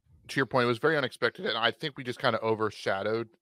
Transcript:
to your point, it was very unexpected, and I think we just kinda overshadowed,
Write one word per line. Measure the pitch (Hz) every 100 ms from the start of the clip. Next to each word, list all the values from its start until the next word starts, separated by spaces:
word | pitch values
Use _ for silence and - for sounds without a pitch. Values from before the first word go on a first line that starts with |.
| _ - -
to | 143
your | 135
point, | 135
it | 120
was | 117
very | 151 151
unexpected, | 127 - 117 - 185
and | 110
I | 117
think | - 156 143
we |
just | 123 120
kinda | 131 113
overshadowed, | 113 107 107 - 120 98 104 113 113 _